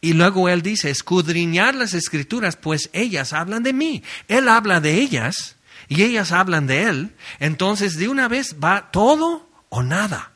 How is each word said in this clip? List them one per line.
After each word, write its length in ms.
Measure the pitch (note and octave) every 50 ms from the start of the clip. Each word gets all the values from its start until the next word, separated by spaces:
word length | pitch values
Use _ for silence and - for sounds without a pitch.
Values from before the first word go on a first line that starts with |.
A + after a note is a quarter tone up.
Y 120 | - D#3+ D#3+
luego 360 | D#3+ E3+ F#3 F#3+ F#3 F#3 F3+
él 120 | F3+ F3
dice, 280 | E3 G3 G#3+ G#3 - C#3+
"Escudriñar 840 | C#3 - - - F3 F#3 E3+ D3+ E3+ E3 E3+ E3 E3 F3 G3 B3 C4+
las 180 | C4+ B3 G#3 F3
Escrituras, 640 | E3+ E3 - - D3+ C#3 - A3+ B3 A3 F#3 E3
pues 320 | - - D#3 D#3 D3+ - -
ellas 400 | - - A3+ B3 F#3+ C#3+ C3+ -
hablan 320 | D#3 D3+ E3+ F3+ G#3 A3+ A#3
de 100 | C4 C4+
mí". 300 | C4 D4+ D#4+ D4 - - - - - -
Él 220 | _ G#3 B3+ C4+ B3
habla 320 | A3 A#3 G#3+ G#3 F#3 E3+
de 140 | D3+ D3+ D#3
ellas 600 | F#3+ C#4 C#4 G#3+ B2 A2 C3 G3 - - - - _ _ _ - - -
y 160 | - C#3 D#3+ G3
ellas 280 | A#3 A#3+ A3 G3 D#3+
hablan 360 | E3+ F3 F#3+ F#3+ F3 D#3 C#3+
de 160 | C3 B2+ C#3+ G3
él. 320 | A#3 F3+ C3+ D3+ A3 - _ - - - -
Entonces, 580 | C#3 D3+ D#3 C3 F#3 F#3+ G#3+ G3 G3 G3+ E3
de 100 | D3+ F3+
una 200 | A3+ C#4 C#4 C4
vez 300 | A#3 A#3 C4 C4+ - E3 D3+
va 280 | C#3+ E3 F#3+ G3+ - -
todo 560 | - F3+ G#3 B3 D4+ D#4 D#4+ E4 E4+ D#4+ - _ _ _ _ _
o 140 | - A#2+ B2
nada. 480 | B2+ D3+ F#3 G#3 G#3 E3+ A#2 - - _